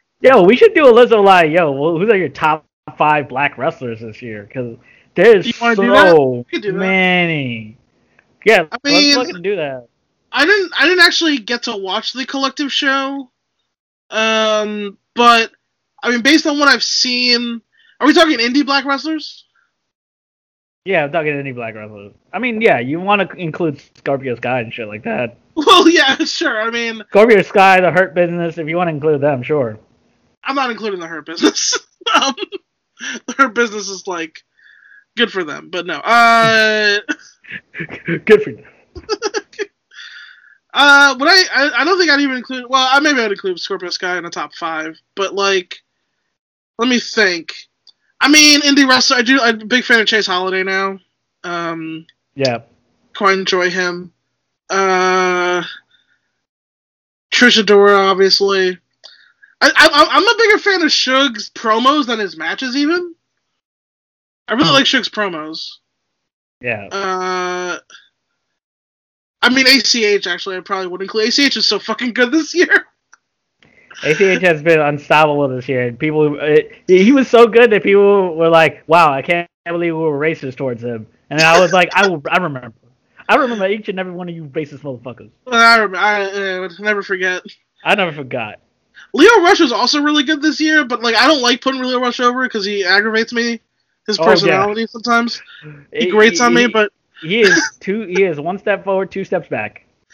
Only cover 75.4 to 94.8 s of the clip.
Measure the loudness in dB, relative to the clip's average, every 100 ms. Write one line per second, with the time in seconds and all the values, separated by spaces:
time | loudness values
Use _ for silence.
75.4 | -2 -4 -4 -2 -2 -4 -4 0 0 0
76.4 | 2 2 2 -10 2 4 6 4 4 6
77.4 | 6 6 4 2 2 4 4 2 0 0
78.4 | 2 4 4 0 0 4 4 2 -2 -4
79.4 | -4 _ -10 -4 -4 -2 -4 -2 -2 -4
80.4 | -8 -8 -8 -6 -10 -10 -14 _ _ 0
81.4 | 4 6 4 2 2 2 0 -2 -2 -2
82.4 | -2 -8 -14 -20 _ _ _ _ 0 0
83.4 | 0 -2 -4 -4 -6 -8 -8 -10 -12 -12
84.4 | -10 -10 -10 -12 -14 -12 -14 -18 -20 _
85.4 | -4 2 4 4 2 -2 -2 0 -4 -6
86.4 | -6 -6 -10 -8 -4 -4 -4 -4 -4 -6
87.4 | -10 -20 _ _ -4 -2 -2 -6 -10 -10
88.4 | -10 -14 _ _ _ _ -10 4 6 6
89.4 | 4 4 2 0 -2 -2 0 -2 -2 -2
90.4 | -2 -2 0 0 0 -4 0 2 4 2
91.4 | 0 0 -2 -4 -4 -2 -2 0 0 0
92.4 | -4 -4 -6 -4 0 0 2 -2 -2 -4
93.4 | -4 -6 _ _ _ _ -8 0 2 4
94.4 | 2 0 0 -4